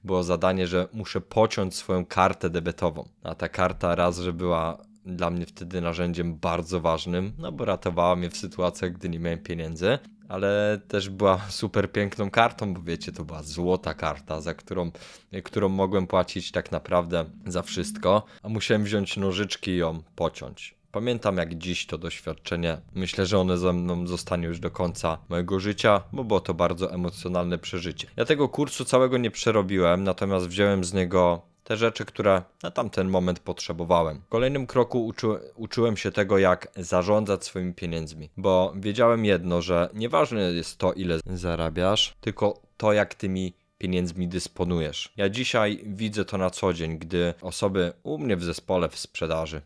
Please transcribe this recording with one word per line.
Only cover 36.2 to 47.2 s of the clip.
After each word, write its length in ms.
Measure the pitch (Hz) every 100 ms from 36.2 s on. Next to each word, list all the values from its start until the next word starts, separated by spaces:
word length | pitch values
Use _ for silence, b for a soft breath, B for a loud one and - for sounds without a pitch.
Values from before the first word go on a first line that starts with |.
| 98 98
jak 300 | 95 90 - -
zarządzać 720 | 87 92 90 107 104 95 -
swoimi 280 | 95 90
pieniędzmi, 560 | 87 87 82 78 80 78 -
bo 360 | 95 92 92 92
wiedziałem 500 | 104 104 117 117 107
jedno, 360 | 92 90 87
że 280 | 85 85 87
nieważne 480 | 104 120 160 151 113
jest 360 | 90 87 80 -
to, 160 | 92
ile 260 | 90 92 82 82
zarabiasz, 920 | 90 87 82 82 82 92 107 - -
tylko 400 | 117 - 104 - _ -
to, 160 | 107
jak 220 | 104 101 -
tymi 380 | 98 95 92 - _ _
pieniędzmi 500 | 92 90 90 85 90
dysponujesz. 840 | 90 - - 87 87 76 73 - -
Ja 120 | 98
dzisiaj 520 | 110 127 120 104 104 104
widzę 400 | 98 110 107 95
to 120 | 98
na 120 | 92
co 240 | - 98
dzień, 260 | 85 80 80
gdy 340 | 82 87